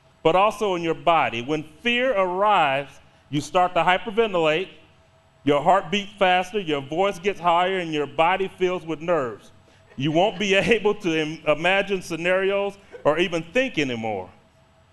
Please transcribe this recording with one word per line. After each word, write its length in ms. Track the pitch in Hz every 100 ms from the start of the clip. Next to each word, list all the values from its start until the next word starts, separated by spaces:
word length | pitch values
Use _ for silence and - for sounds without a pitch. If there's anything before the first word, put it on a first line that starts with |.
| _ _
but 140 | 160 175
also 380 | 208 208 208
in 80 | 175
your 120 | 165
body. 480 | 151 147 165 123 117
When 220 | 123 156 147 -
fear 300 | 240 240 262
arrives, 880 | 202 190 185 208 196 147 139 139 - - _ -
you 120 | 143
start 340 | - 185 180
to 80 | 170
hyperventilate, 840 | 165 185 226 208 226 180 156 160 185 - _ _ _ _ _ _
your 180 | 135 143
heart 280 | 160 196 160
beats 220 | 202 196 -
faster, 400 | 185 180 185 214
your 220 | 170 143
voice 380 | 135 160 196 196
gets 220 | 190 185
higher, 380 | 175 170 185 190
and 140 | 165
your 140 | 151 139
body 420 | 127 165 190 190 -
fills 280 | 185 180
with 160 | 156 156
nerves. 520 | 165 170 123 101 - - _ _ _ -
You 160 | 143
won't 260 | 156 202 180
be 160 | 202
<laughs> 0 |
able 400 | 190 175 220 202 214
to 220 | 180 160
im-, 240 | 151 165 151
imagine 560 | 151 175 196 196 190
scenarios 760 | - 165 175 185 190 202 202 196 - -
or 140 | 143 156
even 240 | 185 170
think 360 | 160 247 262 165
anymore. 520 | 139 117 110 101 90 - _ _ _ _ _